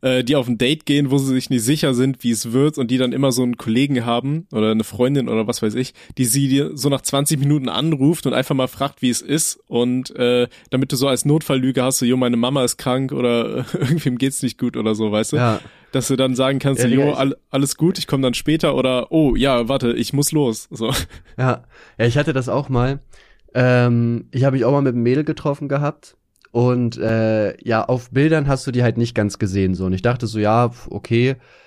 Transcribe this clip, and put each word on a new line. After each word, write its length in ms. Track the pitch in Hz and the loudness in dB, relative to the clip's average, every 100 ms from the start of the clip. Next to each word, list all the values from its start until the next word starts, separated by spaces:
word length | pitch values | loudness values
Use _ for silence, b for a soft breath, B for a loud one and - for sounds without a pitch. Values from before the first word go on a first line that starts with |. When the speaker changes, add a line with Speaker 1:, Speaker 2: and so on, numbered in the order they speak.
Speaker 1:
äh, 220 | 131 127 | -2 0
die 120 | 123 151 | 2 0
auf 100 | 123 | 0
ein 100 | 113 | 0
Date 280 | 127 147 - | 0 0 0
gehen, 240 | 143 143 | 0 2
wo 60 | 139 | 0
sie 160 | 135 | 2
sich 160 | 131 - | -2 0
nicht 140 | 127 | -2
sicher 300 | 113 156 151 | 0 0 0
sind, 300 | 123 135 131 | 2 0 0
wie 80 | 120 | -2
es 220 | 110 117 | -2 0
wird 240 | 127 147 147 | 2 2 0
und 120 | 117 | -2
die 60 | 127 | 0
dann 140 | 127 | 0
immer 220 | 127 139 | 0 0
so 100 | 123 | 0
einen 140 | 123 120 | -2 -2
Kollegen 480 | 110 113 143 127 117 | -2 0 2 0 0
haben 420 | 117 135 156 - | -2 -2 -6 -4
oder 180 | 113 107 | -2 0
eine 120 | 110 107 | 0 -2
Freundin 420 | 101 123 143 117 | 0 0 0 0
oder 180 | 113 110 | -2 -2
was 140 | 120 | -2
weiß 140 | 107 117 | -2 -4
ich, 180 | 131 - B - | -6 -10 B -2
die 80 | 123 | 0
sie 220 | 135 139 | 0 2
dir 240 | 135 156 147 | 2 0 -2
so 100 | 139 | -2
nach 140 | 135 | -2
zwanzig 360 | - 139 147 135 | -2 -2 0 0
Minuten 280 | 143 151 127 | 2 0 0
anruft 580 | 87 160 147 139 175 131 | -2 -2 2 2 2 -2
und 60 | |
einfach 220 | 123 - 135 | -2 0 -2
mal 120 | 127 | -2
fragt, 340 | - 139 - | -2 -6 -2
wie 80 | 127 | -2
es 120 | 117 | -2
ist 380 | - 151 - - - | -2 -2 -2 -6 -4
und, 480 | 120 123 127 127 - | 0 0 -2 -4 -2
äh, 320 | 120 123 120 B B | 0 2 0 B B
damit 220 | 131 139 | -2 -2
du 20 | 123 | 0
so 120 | 139 | 0
als 160 | 123 147 | 0 2
Notfalllüge 580 | 156 - 135 131 131 | 0 2 0 0 0
hast, 160 | 127 - | 0 2
so, 60 | 120 | 2
„Jo, 100 | 127 | 2
meine 200 | 123 120 | 2 2
Mama 260 | 120 139 | 0 0
ist 140 | 123 - | 0 -2
krank“ 340 | 131 127 135 | -2 -2 -2
oder 540 | 135 123 120 113 120 - | -2 0 0 0 -4 -6
<laughs> 40 | |
„Irgendwem 440 | 180 131 165 147 120 | -4 0 0 0 0
geht's 240 | 135 - | -2 -2
nicht 160 | 127 - | -6 -2
gut“ 200 | 120 120 | -4 -2
oder 180 | 110 107 | -2 0
so, 160 | 107 | 0
weißt 220 | 107 110 | 0 0
du? 40 | 113 | 0
Speaker 2:
Ja. 220 | 120 107 B B B | 0 0 B B B
Speaker 1:
Dass 180 | 131 - | -4 -2
du 80 | 131 | 0
dann 180 | 131 127 | 0 0
sagen 240 | 131 135 | 0 0
kannst, 220 | 143 127 | 0 0
Speaker 2:
Ja, 60 | 120 | 2
Speaker 1:
so, 40 | |
Speaker 2:
Digga, 120 | 131 143 | 4 2
Speaker 1:
„Jo, 60 | |
Speaker 2:
ich 40 | 131 | 2
Speaker 1:
all-, 200 | 135 - _ | -2 -4 _
alles 260 | 135 139 - | -2 -2 0
gut, 200 | 165 - | 0 0
ich 80 | - | -2
komm 160 | 139 | 0
dann 120 | 131 | 0
später“ 420 | 120 - 160 160 135 | -2 -2 0 0 0
oder, 380 | 127 127 - | 0 0 0
„Oh, 220 | 160 147 113 | 2 2 2
ja, 320 | 139 123 117 | 2 2 0
warte, 240 | 135 120 | 0 0
ich 180 | 117 - | -2 -2
muss 220 | 139 143 | -2 0
los“, 340 | 151 131 110 - | 0 0 -2 -8
so. 220 | - 113 135 - B B B | -6 -4 -4 -6 B B B
Speaker 2:
Ja. 260 | 127 - - B B B | -2 -2 -6 B B B
Ja, 80 | 117 | 0
ich 120 | 135 | 2
hatte 160 | 147 | 0
das 160 | 131 123 | -2 -2
auch 180 | 123 139 | -4 0
mal. 320 | 123 127 139 - b b b _ | 0 0 -2 -10 b b b _
Ähm, 720 | 123 127 123 120 117 117 117 - | 0 2 4 4 2 0 -2 -4
ich 120 | 123 | 0
hab 80 | 135 | 2
mich 120 | 131 117 | 2 2
auch 60 | |
mal 80 | 143 | 2
mit 120 | 135 | 2
einem 100 | 120 | 2
Mädel 200 | 120 135 | 2 2
getroffen 460 | 151 147 151 143 143 | 0 -4 -4 -4 -4
gehabt 480 | 139 147 - - _ _ _ _ | -2 -2 -6 -16 _ _ _ _
und, 460 | 117 123 123 120 120 | 0 2 2 0 -2
äh, 580 | 110 113 110 110 104 - 117 | -2 0 2 0 0 -4 -2
ja, 200 | 110 - | -2 0
auf 260 | 127 - | -2 -2
Bildern 360 | 135 156 156 143 | 0 2 2 0
hast 180 | 135 139 | -2 -2
du 40 | |
die 120 | 120 | 0
halt 140 | 120 117 | 0 0
nicht 180 | 120 - | -2 0
ganz 240 | 104 - | -2 -2
gesehen, 340 | 101 98 95 92 | -2 0 0 0
so. 100 | 92 | -2
Und 80 | |
ich 80 | 92 | 0
dachte 260 | 120 123 113 | 0 -2 -4
so, 100 | 110 | -2
„Ja, 280 | 104 113 120 | 2 2 0
pf, 180 | 120 - | -4 -12
okay, 460 | 101 - 117 127 123 b b | -12 -2 0 2 -2 b b